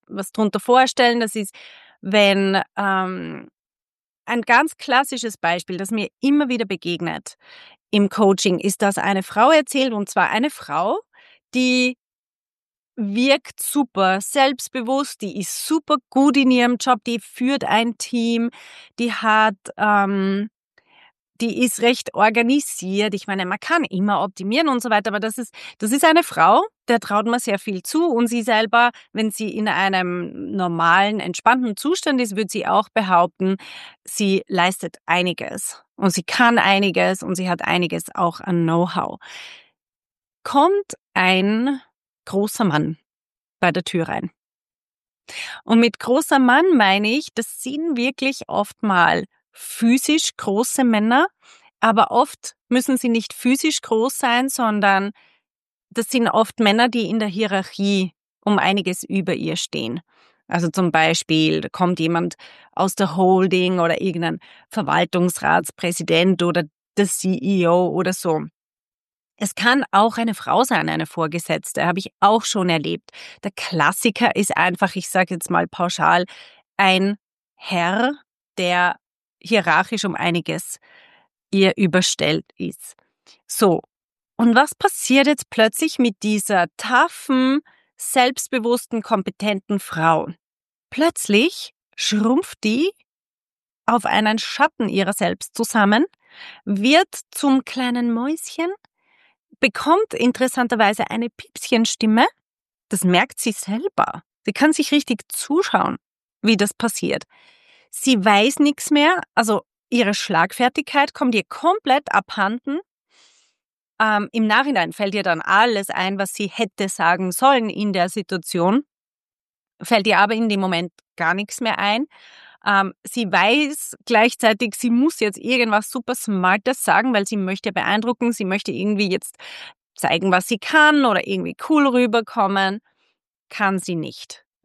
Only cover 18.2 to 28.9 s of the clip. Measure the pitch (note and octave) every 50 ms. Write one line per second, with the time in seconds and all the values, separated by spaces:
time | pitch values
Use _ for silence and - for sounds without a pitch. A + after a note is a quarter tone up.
18.2 | A3+ A#3 A#3 A#3 A#3 A#3+ - - - - - - - - _ - A#3+ A#3 G#3+ -
19.2 | - A3 G#3+ A3 G#3+ A3 G3+ _ _ - - - G#3+ G#3 G#3 G3+ G3 G3 G3+ G3
20.2 | F#3+ G3 G3 G3+ G#3 A3 _ _ _ _ _ _ _ _ _ _ _ _ _ _
21.2 | _ _ _ - A#3 A#3 - - B3+ A#3+ - - A3+ A#3+ B3+ - - - - -
22.2 | G#3 A3 G#3+ A#3 A#3 A#3+ C#4 D4 - - - - F#3 F#3 G3 G3+ G#3 G#3+ G#3 F#3+
23.2 | - - G3 G3 F3+ F3+ G3 - - - E4 E4+ C#4 - - F3+ G3+ G#3 G3+ F#3
24.2 | F#3+ G3 - - F3+ G3+ A#3 D4+ E4 D4 C4 A#3+ - A#3+ A3 G#3+ G3+ A3 G3+ G#3
25.2 | G#3+ A3 G#3 - A#3 - _ - - - - - G#3+ G#3 C4 C#4 F4 D#4+ D#4 E4+
26.2 | D#4+ - - - D#3+ F3+ A3 D4+ G4+ - _ _ _ - A#3+ A3 - - G3+ G#3
27.2 | G#3 A#3 A#3 B3 - A3+ G3+ G3 - A3 F#3+ F#3 - - - D#4 E4+ E4+ A#3+ A#3
28.2 | B3 G#3+ A#3+ A#3+ G#3+ B3 A3 G#3+ A3+ G3 A#3+ A#3 A#3+ A#3+